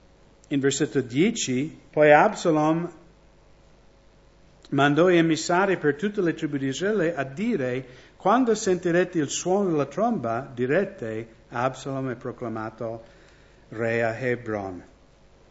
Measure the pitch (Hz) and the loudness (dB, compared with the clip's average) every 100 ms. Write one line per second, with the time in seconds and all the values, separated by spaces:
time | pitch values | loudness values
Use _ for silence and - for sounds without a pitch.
0 | - _ _ _ - 143 135 135 151 - | -20 _ _ _ -6 -2 0 0 -2 -2
1 | 117 127 196 - - 127 151 - - - | -2 0 0 0 -2 -2 -4 -8 -6 4
2 | 151 147 196 202 180 156 151 165 170 - | 8 8 6 2 0 2 2 0 -2 -10
3 | - _ _ _ _ - - - _ _ | -20 _ _ _ _ -20 -20 -20 _ _
4 | _ - - _ - - - 139 139 147 | _ -20 -20 _ -20 -20 -6 2 2 4
5 | 180 175 165 156 - 175 196 175 151 143 | 6 6 4 2 0 0 2 2 0 0
6 | 208 208 175 160 156 143 135 131 190 214 | -2 -2 -2 -2 -4 -4 -4 -4 -2 0
7 | 160 165 135 135 220 208 127 127 135 - | 0 -2 -6 -6 -4 -2 -2 -4 -8 -16
8 | - - 180 226 254 214 - 180 175 170 | -20 -4 2 4 4 2 0 0 2 2
9 | 175 175 139 - 175 190 196 156 139 - | 2 0 -2 -4 0 0 2 0 -2 -2
10 | 226 214 120 113 139 123 127 151 202 - | -2 -2 -2 -4 -6 -4 0 0 -2 -6
11 | 113 110 - - - 120 127 131 143 135 | -8 -8 -10 -16 -12 -4 -4 -4 -8 -6
12 | 131 120 131 117 120 113 110 - 117 113 | -6 -6 -10 -10 -8 -8 -10 -8 -10 -10
13 | - - - - - _ - 110 117 117 | -16 -20 -20 -20 -20 _ -16 -6 -2 0
14 | 117 110 131 120 110 107 95 87 - - | -2 -2 -4 -4 -4 -6 -6 -10 -16 -20
15 | _ _ - _ _ | _ _ -20 _ _